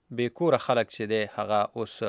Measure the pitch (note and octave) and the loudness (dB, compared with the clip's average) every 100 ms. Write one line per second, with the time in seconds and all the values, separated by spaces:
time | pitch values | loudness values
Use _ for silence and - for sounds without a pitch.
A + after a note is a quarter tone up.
0 | - A#2+ A#2+ - E3+ C3 - A#2+ A2 - | -10 -4 -2 0 2 4 4 0 0 -4
1 | G#2+ A2 G#2 - G#2 G#2+ G2+ A#2 A2 - | -2 0 -2 -4 0 0 0 -2 -8 -6